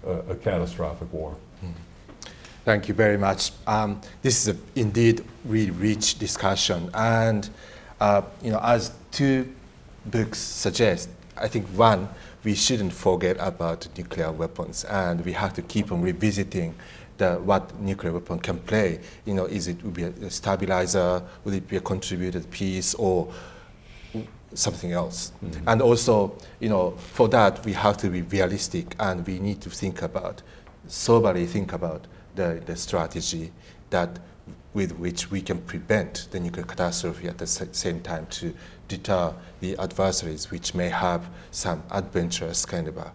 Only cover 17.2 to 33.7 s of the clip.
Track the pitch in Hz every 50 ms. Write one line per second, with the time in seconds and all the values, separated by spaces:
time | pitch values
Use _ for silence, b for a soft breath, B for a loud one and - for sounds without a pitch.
17.2 | 101 92 87 87 87 95 101 95 90 - - - 104 98 98 98 - 85 82 87
18.2 | - - 85 85 - - 92 82 - - 107 110 104 92 82 78 B B B B
19.2 | B 110 101 95 90 - 98 104 82 87 87 87 - 104 85 87 87 87 90 -
20.2 | 110 92 - - - 107 98 92 98 92 95 90 92 87 - 98 90 90 90 90
21.2 | 90 B B B B 107 98 95 90 - - 92 - - 95 92 - - 98 87
22.2 | 90 92 87 90 82 - - - 101 95 92 95 90 - - - 117 95 92 90
23.2 | 82 - B B B B B B B B B B B B B B B B B 110
24.2 | 113 - - - - - - - - 110 90 - - 87 87 87 85 - - -
25.2 | - - - - - 90 80 78 71 - 113 113 135 120 120 113 - - 117 107
26.2 | 101 95 - - B B B B 120 113 107 95 90 90 90 - - - - -
27.2 | 123 107 - 120 107 98 90 - - 110 98 - - 104 104 - - 98 90 90
28.2 | 85 85 98 98 92 90 98 98 - - - 87 82 - - - 110 98 92 90
29.2 | 85 87 92 92 95 104 101 98 - 90 - - - 98 85 - - 82 - 92
30.2 | 82 90 101 - - B B B B B B B - - - - - - 117 117
31.2 | - 104 90 90 87 85 - 107 98 87 - 85 87 85 80 78 - - B B
32.2 | B B - 95 92 85 82 82 82 82 85 85 - - - 90 80 82 - 82
33.2 | 80 - - 82 80 80 - B B B